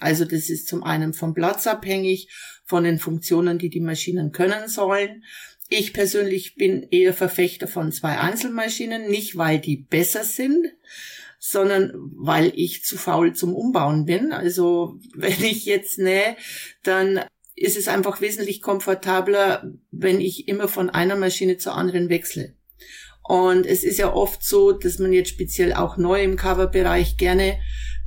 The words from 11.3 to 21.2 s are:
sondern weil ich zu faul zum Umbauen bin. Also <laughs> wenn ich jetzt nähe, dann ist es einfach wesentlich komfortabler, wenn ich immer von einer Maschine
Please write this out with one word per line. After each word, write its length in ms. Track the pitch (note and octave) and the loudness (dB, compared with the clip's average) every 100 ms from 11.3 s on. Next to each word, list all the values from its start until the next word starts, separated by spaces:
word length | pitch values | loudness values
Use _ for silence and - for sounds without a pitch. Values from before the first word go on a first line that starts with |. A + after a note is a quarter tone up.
| _ | _
sondern 540 | - G3+ G3 G3 G3 - - - | -4 0 2 4 0 -2 -14 -6
weil 360 | C#3 D#3 E3+ - | 0 2 2 2
ich 280 | E3+ - | -4 -4
zu 120 | - - | -8 -6
faul 360 | - E3 E3+ | -2 2 2
zum 220 | E3+ F3+ | 2 -2
Umbauen 520 | F#3+ A#3 A#3+ D3 D3+ D3+ | 0 0 2 2 2 2
bin. 260 | F3 D4 | 0 0
Also 640 | - - F#3 F3 F3 E3+ - - | 0 -2 2 2 2 0 -8 -18
<laughs> 80 | |
wenn 260 | - G3 F#3 | -4 -2 0
ich 220 | A3 A3 - | 0 0 0
jetzt 340 | G3 - - | -2 -2 -2
nähe, 360 | F#3 F#3+ G#3+ A3+ - - - - | 0 2 0 -4 -14 -14 -16 -6
dann 380 | - F#3+ G3 F#3+ - _ _ | 0 2 2 0 -2 _ _
ist 220 | - - G#3 | -2 -2 0
es 100 | G3 | 0
einfach 340 | G3 G3 F#3+ | 0 0 -2
wesentlich 400 | G3+ G#3+ G3+ G3 | -4 -4 -6 -6
komfortabler, 1120 | - G3 F#3+ F#3+ F#3 F#3 F#3 G3+ G3 - E3 - _ | -4 -2 -2 -2 0 0 2 4 4 0 -6 -16 _
wenn 280 | D#3+ F#3+ F#3+ | -2 2 2
ich 280 | F#3 - - | 0 -4 -6
immer 180 | G3+ G3 | -2 -2
von 240 | G3 F3+ | -2 -2
einer 240 | - F3+ | 2 2
Maschine 440 | G3 | 2